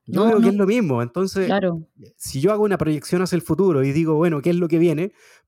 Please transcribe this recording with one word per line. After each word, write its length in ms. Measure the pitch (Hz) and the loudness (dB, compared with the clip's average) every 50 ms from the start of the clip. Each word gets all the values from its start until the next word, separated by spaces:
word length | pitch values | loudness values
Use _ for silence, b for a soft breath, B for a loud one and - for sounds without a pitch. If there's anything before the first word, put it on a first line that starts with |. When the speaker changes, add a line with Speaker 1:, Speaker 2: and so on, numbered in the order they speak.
| _ | _
Speaker 1:
Yo 180 | - - 180 208 | -4 -2 2 2
Speaker 2:
No, 20 | 226 | 4
Speaker 1:
creo 80 | 220 208 | 4 4
que 80 | - | 4
Speaker 2:
no. 40 | 196 | 4
Speaker 1:
es 60 | 202 | 4
lo 100 | 208 196 | 2 2
mismo. 360 | 185 220 247 214 151 127 117 | 2 2 0 0 0 0 -2
Entonces, 440 | 120 120 - 175 190 185 - 190 185 | -2 -4 -4 -6 -6 -4 -2 -4 -2
Speaker 2:
Claro. 400 | - 190 202 190 180 170 160 160 _ _ _ 143 - _ | 0 -2 -2 -2 -2 -4 -6 -10 _ _ _ -20 -20 _
Speaker 1:
si 240 | - - - - 135 | -16 -14 -10 -6 0
yo 120 | 139 196 | 0 0
hago 120 | 214 208 214 | 2 2 0
una 120 | 208 190 160 | 0 0 -2
proyección 440 | 156 156 151 143 - - 180 175 | -2 -2 -2 -4 -4 -4 -2 -2
hacia 140 | 180 165 180 | -2 -2 -4
el 60 | 170 | -4
futuro 420 | - - 156 147 196 190 160 135 135 | -2 -2 -2 0 2 2 2 2 0
y 80 | 139 | 0
digo, 220 | 139 160 165 156 156 | 0 0 0 0 0
"Bueno, 240 | 151 170 175 160 143 | 2 2 0 0 0
¿qué 80 | - 175 | 0 0
es 60 | 175 | 0
lo 100 | 175 180 160 | 0 0 0
que 100 | 165 160 | 2 2
viene?", 320 | 170 175 151 147 180 208 b b b b b b b | 2 2 2 0 -4 -8 b b b b b b b